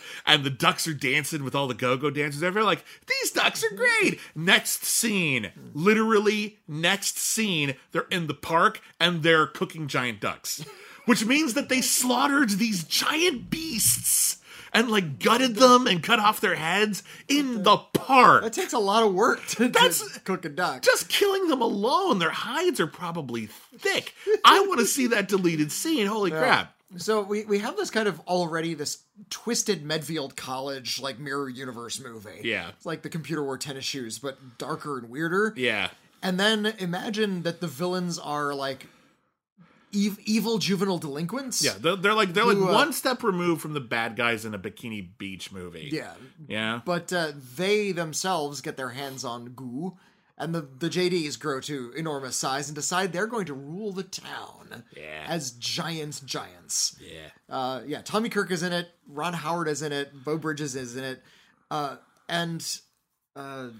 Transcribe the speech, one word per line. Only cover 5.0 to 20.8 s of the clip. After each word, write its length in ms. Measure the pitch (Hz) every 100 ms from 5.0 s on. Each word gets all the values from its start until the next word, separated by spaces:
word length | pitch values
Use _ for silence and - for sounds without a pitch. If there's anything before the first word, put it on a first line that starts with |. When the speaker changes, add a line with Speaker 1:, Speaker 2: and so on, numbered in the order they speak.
| 233 202 165 127 98 -
Speaker 1:
Mm. 120 | 123
Speaker 2:
literally 840 | 139 180 220 220 214 208 214 208 - -
next 500 | 151 170 196 - -
scene, 580 | - - 220 165 143 131 -
they're 160 | 165 -
in 160 | 185 156
the 60 |
park 480 | 143 - 165 208 208 - -
and 240 | 170 175
they're 240 | 156 160 151
cooking 400 | - 180 160 151
giant 320 | 139 123 104
ducks, 440 | 110 82 - - 156 - -
<laughs> 200 | - -
which 200 | 233 214
means 280 | 285 311
that 160 | 233 -
they 120 | 254
slaughtered 680 | - - 254 247 285 277 254
these 320 | 196 233 190
giant 640 | 156 - - 302 359 254 175
beasts 880 | 320 320 226 - - - - - - - - -
and, 160 | 208 240
like, 300 | 214 170 131
gutted 360 | 202 233 262 208
them 300 | 254 247 254
and 160 | 185
cut 180 | - 226
off 200 | 208 214
their 160 | 208 156
heads 480 | 160 190 214 196 - - -
in 360 | 285 277 233
the 120 | 196 196
park. 680 | - - - 262 214 131
Speaker 1:
That 100 | 220
takes 180 | 285 370
a 80 | 269
lot 240 | 196 214
of 100 | 220
work 320 | 180 240 - -
to, 80 | -
to 120 | 240
Speaker 2:
That's 500 | 453 480 - 415 -
Speaker 1:
cook 260 | - 185 160
a 40 |
duck. 320 | 143 175 131